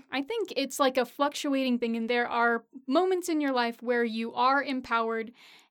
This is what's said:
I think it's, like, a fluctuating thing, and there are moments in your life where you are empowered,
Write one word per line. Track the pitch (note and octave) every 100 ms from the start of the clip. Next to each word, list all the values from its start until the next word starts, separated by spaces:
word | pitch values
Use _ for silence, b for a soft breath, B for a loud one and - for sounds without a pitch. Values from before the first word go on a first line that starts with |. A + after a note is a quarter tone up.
| -
I | C4
think | C#4 A4+ G4 -
it's, | C4+ -
like, | C#4 C4+
a | A#3+
fluctuating | - C#4+ C#4+ D4 C4+ C4 A#3+
thing, | A#3 A3+
and | A3+
there | A#3+ A#3+
are | A#3+ A#3 A#3 - - -
moments | D4+ F#4 F4+ F4
in | D#4
your | C#4
life | B3+ A#3 A#3
where | A#3 A#3+
you | A#3 A3 A3+
are | A#3 B3+ C#4
empowered, | C#4 C4 B3 A#3 A3+ A3+ A3 B B B B